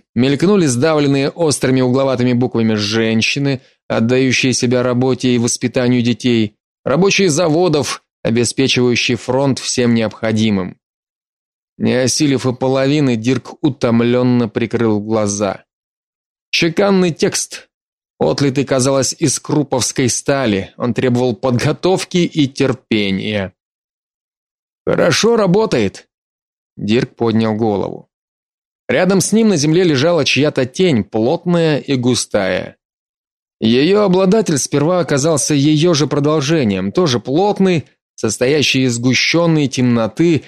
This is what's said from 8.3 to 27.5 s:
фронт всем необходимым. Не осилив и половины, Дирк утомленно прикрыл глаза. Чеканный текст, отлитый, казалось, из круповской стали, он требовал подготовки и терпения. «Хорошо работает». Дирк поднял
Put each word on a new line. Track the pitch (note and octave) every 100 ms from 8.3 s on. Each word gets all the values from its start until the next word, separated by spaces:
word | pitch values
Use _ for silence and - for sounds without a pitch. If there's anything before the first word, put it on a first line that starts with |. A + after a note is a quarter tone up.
| A#2 A#2 - C3+ C3 B2 A#2 A#2 A#2
фронт | - B2+ C#3 B2
всем | - - A#2+
необходимым. | A#2 A2 - A2+ A2 A2 G2 F#2 - _ _ _ _ _ _ _ _ _ -
Не | A2
осилив | A#2+ B2+ - D3+ C3 B2+
и |
половины, | A#2+ C3 C3+ C3+ D3+ C#3 A#2
Дирк | A2+ C3 - -
утомленно | D#3 B2+ B2 A#2 A#2+ B2 B2+ B2 A#2
прикрыл | A#2+ A2+ A2+ A2+ G#2
глаза. | G#2+ A2 G#2+ G2+ G2+ F#2 _ _ _ _ _ _ _ _ _
Чеканный | - E3+ E3 G3+ F#3+ F3+
текст, | D3 F#3+ - - - - _ _ _ _ -
отлитый, | D3+ D3+ C#3+ C3 C3
казалось, | C3+ B2+ C#3 B2 -
из | D#3+ -
круповской | - C#3+ D3 C3 - - B2+
стали, | - - C#3 B2+ G2+ G2 -
он | A#2+
требовал | A2 B2+ A#2+ B2+ A#2
подготовки | C3 A#2+ A#2+ D#3 F3 F#3 - F3+
и | F3 D#3+ C#3
терпения. | - C3+ A2+ - A2 G2+ F#2+ G#2+ G#2 F#2 - _ _ _ _ _ _ _ _ _ _ _ _ -
«Хорошо | - F3 D3 G#3+ A#3
работает». | G3 F#3 A3 D3 G2+ - - _ _ _ _ _ _ -
Дирк | G2+ A2+ - -
поднял | A#2 A2 A2+